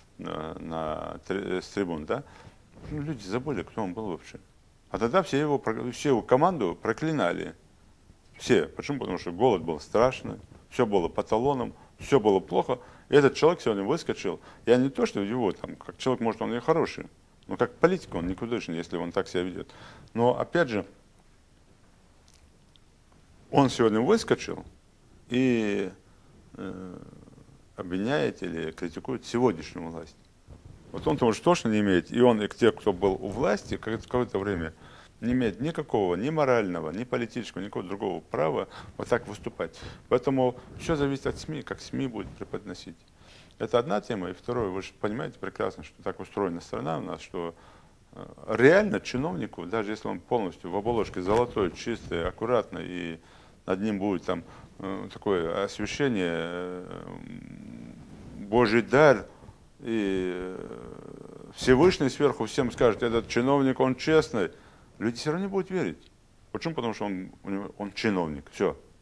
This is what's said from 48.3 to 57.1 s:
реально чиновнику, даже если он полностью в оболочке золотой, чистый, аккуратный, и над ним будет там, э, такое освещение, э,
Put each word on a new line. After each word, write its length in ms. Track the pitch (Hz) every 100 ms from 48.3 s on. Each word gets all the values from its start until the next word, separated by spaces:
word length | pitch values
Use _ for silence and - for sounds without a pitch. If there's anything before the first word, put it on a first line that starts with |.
| - 73
реально 520 | 110 127 185 208 104
чиновнику, 680 | - 123 151 92 - - 87
даже 240 | 110 101
если 160 | 107 110
он 120 | 95
полностью 520 | - 123 98 80 90
в 40 | 92
оболочке 460 | 104 117 92 -
золотой, 500 | 90 110 120 117 92
чистый, 560 | 80 - 110 - 87 85
аккуратный, 580 | 87 113 123 104 85 87
и 320 | 90 85 82 - - - - -
над 120 | 95
ним 180 | 107 104
будет 240 | 101 92
там, 200 | - 87 85 - - -
э, 300 | 95 98 98
такое 520 | - - 95 82 87 98
освещение, 640 | - 104 - 143 110 90
э, 720 | 82 82 87 90 90 90 - 50